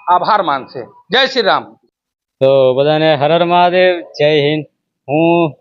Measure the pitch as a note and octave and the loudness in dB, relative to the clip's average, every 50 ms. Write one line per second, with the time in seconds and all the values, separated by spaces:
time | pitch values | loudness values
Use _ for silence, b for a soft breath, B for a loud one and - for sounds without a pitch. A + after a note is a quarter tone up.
0 | - - F3+ F3 E3+ E3+ A3 G#3 F3+ D#3 C#3 C3+ A2+ - - C3 A2 - _ - | -4 -2 -2 0 0 0 -2 0 -2 -2 -4 -6 -8 -12 -14 -16 -16 -16 _ -20
1 | _ _ F#3 B3+ C4+ C4 C4 C4 G#3 F#3 D#3 C3+ A2 - - _ _ _ _ _ | _ _ -2 -2 -2 0 -2 -2 -2 0 -2 -2 -4 -8 -18 _ _ _ _ _
2 | _ _ _ _ _ _ _ _ C3+ C3+ C#3 C#3 C3 C3 B2+ C3+ C#3+ D3+ D3+ D#3 | _ _ _ _ _ _ _ _ 0 2 4 4 4 2 2 0 0 0 0 0
3 | D#3 D#3+ D#3 C#3 C#3+ D3 E3 F3 F3 E3+ F3 F3 F3+ F3+ F3 F#3 F#3 F#3 F3+ E3+ | 2 0 0 0 0 0 0 0 0 0 2 2 2 2 2 2 2 2 0 -2
4 | - - - - D3 D3+ D#3 D3+ C#3+ D3 D#3 D3+ D3 - _ _ _ _ _ _ | -8 -14 -6 -2 0 0 0 0 0 -2 -2 -4 -6 -10 _ _ _ _ _ _
5 | _ C3 C#3+ D#3 E3 E3+ E3+ E3+ E3 D3 B2+ - | _ -4 -2 0 0 2 2 0 0 -2 -4 -10